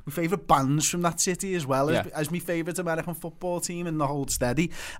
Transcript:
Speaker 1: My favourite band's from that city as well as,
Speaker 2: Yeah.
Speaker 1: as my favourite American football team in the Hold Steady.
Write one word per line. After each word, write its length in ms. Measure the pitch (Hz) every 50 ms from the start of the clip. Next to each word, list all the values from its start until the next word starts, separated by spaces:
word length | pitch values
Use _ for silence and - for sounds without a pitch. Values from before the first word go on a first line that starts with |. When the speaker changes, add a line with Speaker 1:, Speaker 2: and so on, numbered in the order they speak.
| - 147
Speaker 1:
My 40 |
favourite 360 | - 175 170 165 196 170 - -
band's 420 | 160 143 135 131 143 151 143 -
from 140 | - 175 175
that 160 | 170 160 -
city 320 | - 190 180 175 196 190 185
as 140 | 175 143 131
well 240 | 135 131 143 151
as, 140 | 165 107 92 -
Speaker 2:
Yeah. 40 | -
Speaker 1:
as 160 | 156 151 151
my 80 | 170 175
favourite 400 | - - 175 165 156 175 165 190
American 340 | 180 170 160 160 156 175 156
football 460 | - - 165 165 - 180 180 175 170
team 260 | - - 175 175 175
in 140 | 170 160 156
the 80 | 147 135
Hold 240 | 147 143 139 -
Steady. 400 | - - 127 120 120 147 175 - - - - - - -